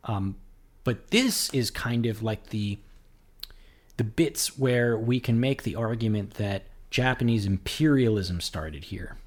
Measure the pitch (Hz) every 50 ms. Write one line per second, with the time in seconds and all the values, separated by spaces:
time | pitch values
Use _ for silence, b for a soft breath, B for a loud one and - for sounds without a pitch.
0 | - - 110 98 98 98 95 - - - - - - - _ - - 127 117 -
1 | - - - 226 262 254 190 - - - - 135 117 107 - - - 117 120 120
2 | 117 117 110 107 110 110 107 - - - - 107 104 104 101 101 - - - -
3 | - - - _ - - _ - - b b b b b b b b b b -
4 | 117 110 - - 170 139 - - - - - - 131 127 123 120 120 120 117 110
5 | 113 117 123 127 - - 117 117 123 135 135 - - - - 117 117 110 117 113
6 | 117 110 107 104 98 - - - 104 101 101 98 - - - - - - - -
7 | 123 127 127 - 120 117 117 110 101 98 98 95 - - - - 156 156 143 135
8 | 127 113 107 104 92 87 87 87 - - - 92 80 78 76 76 - - 98 -
9 | - - - - -